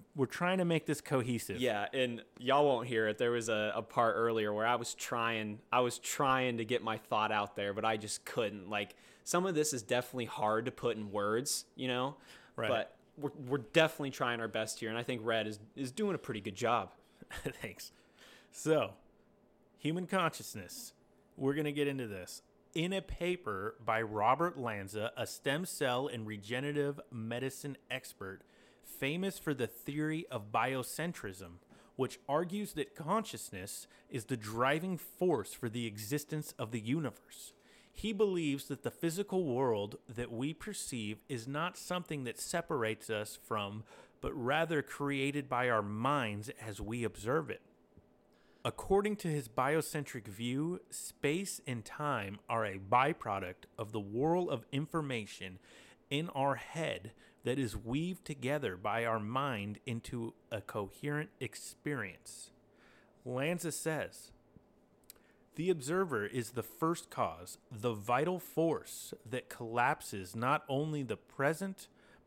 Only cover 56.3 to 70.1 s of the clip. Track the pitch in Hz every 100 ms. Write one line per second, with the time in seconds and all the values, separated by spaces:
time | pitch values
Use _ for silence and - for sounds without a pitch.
56.3 | 135 139 123 - 160 147 90 107 - -
57.3 | - 117 127 120 107 113 135 175 180 -
58.3 | 139 123 147 120 90 104 113 117 113 104
59.3 | 131 139 110 101 101 - 117 - 120 117
60.3 | - _ 107 - 110 98 - 147 147 156
61.3 | - 120 - - - 147 139 98 - -
62.3 | - - - _ _ - - - _ 127
63.3 | 127 147 175 170 - 160 151 98 - -
64.3 | - _ - - _ _ _ - - _
65.3 | _ _ - 180 170 127 180 185 117 101
66.3 | 127 117 117 - - 160 170 - - 98
67.3 | 82 90 - _ 113 120 107 104 123 165
68.3 | 180 - - 160 147 - - - - 110
69.3 | 123 - - 113 117 127 156 -